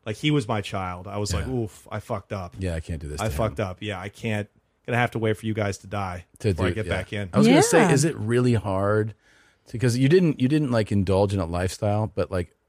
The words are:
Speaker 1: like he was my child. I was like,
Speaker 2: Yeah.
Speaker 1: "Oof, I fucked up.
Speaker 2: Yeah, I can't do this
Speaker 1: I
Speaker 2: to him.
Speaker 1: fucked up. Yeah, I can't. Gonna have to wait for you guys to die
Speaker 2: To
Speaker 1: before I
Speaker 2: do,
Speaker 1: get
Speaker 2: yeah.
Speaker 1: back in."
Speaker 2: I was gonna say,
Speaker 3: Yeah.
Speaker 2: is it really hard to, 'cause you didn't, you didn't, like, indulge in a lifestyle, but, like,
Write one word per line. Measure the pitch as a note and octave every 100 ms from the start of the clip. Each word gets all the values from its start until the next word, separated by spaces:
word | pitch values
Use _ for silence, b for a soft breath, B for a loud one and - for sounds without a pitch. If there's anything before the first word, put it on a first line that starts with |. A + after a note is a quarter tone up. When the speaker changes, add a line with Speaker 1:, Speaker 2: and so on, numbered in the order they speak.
| A2
Speaker 1:
like | G#2+
he | D3+
was | D3 A2
my | A2
child. | - G2 F#2 F2+ G2+
I | G2+
was | G2+
like, | E2+ D2+
Speaker 2:
Yeah. |
Speaker 1:
"Oof, | B2+ A2 - -
I | G#2+
fucked | - G#2 -
up. | G2+ F2 -
Speaker 2:
Yeah, | F#2 E2
I |
can't | - D#2
do | D2
this | D2
Speaker 1:
I | A2
Speaker 2:
to |
him. | -
Speaker 1:
fucked | A2 A#2
up. | F#2+ F2+
Yeah, | G#2 F#2
I | G2+
can't. | - A2+ G#2 G2+ _ _ _ -
Gonna | A#2+
have | A#2+
to | A2+
wait | A2 G#2+
for | A2
you |
guys | G#2+ G2+ F#2+
to | G2
die | G2+ F#2+ F2 - -
Speaker 2:
To | A2
Speaker 1:
before | D#2+ F#2
I |
Speaker 2:
do, | F#2
Speaker 1:
get | F#2
Speaker 2:
yeah. |
Speaker 1:
back | F#2+ F#2+
in." | G#2 F#2+
Speaker 2:
I | G#3
was | A3
gonna | D4
say, | A4+ E3+
Speaker 3:
Yeah. | F3+
Speaker 2:
is | C#3 D#3+
it | G#2+
really | G#2+ B2 B2
hard | A2+ G#2+ F#2+ G2+ G#2+ A2 - b b b b -
to, | A2+
'cause | B2+ A#2+
you | C3+
didn't, | F#3 E3+ -
you | B2+
didn't, | D#3 C#3
like, | A#2 G#2+
indulge | G#2 F#2 F#2+ G2+
in | G2+
a | E2
lifestyle, | F2 F#2 - G#2 G#2 A2 -
but, | F2
like, | F#2 E2+ _